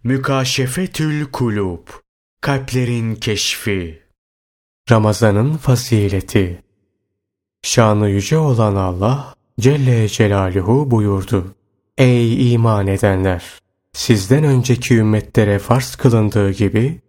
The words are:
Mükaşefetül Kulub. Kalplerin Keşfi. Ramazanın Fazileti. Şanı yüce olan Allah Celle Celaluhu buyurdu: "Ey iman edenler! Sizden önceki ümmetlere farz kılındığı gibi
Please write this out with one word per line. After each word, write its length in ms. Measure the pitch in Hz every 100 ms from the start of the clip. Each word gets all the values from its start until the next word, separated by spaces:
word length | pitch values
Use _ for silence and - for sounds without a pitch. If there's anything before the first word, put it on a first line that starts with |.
Mükaşefetül 1200 | 120 135 135 135 127 - 131 170 185 - 156 151
Kulub. 640 | 151 - 120 104 95 82 - - _ _ _ _
Kalplerin 760 | - 135 131 123 120 120 113
Keşfi. 880 | 110 113 104 - - 113 95 85 76 _ _ _ _ _ _ _ _ -
Ramazanın 680 | 113 107 104 110 101 131 156
Fazileti. 1040 | - 127 - 113 101 95 - - 92 87 _ _ _ _ _ _ _ _ _ _
Şanı 460 | - - 110 104 104
yüce 300 | 98 98 156
olan 380 | 151 117 107 98
Allah 580 | 92 90 107 135 131 - _ -
Celle 480 | 120 147 127 120 107
Celaluhu 840 | - 107 101 95 92 90 127 143
buyurdu: 640 | 117 104 98 92 101 92 - _ _ _ -
"Ey 540 | 127 123 117 117 123
iman 340 | 117 117 104 98
edenler! 580 | 98 107 95 95 90 - - _ _ _
Sizden 520 | - - 110 95 135
önceki 500 | 151 131 123 117 -
ümmetlere 640 | 117 107 107 - - 104 101
farz 380 | - 120 123 -
kılındığı 540 | 131 117 107 107 101
gibi 500 | 95 98 110 123 165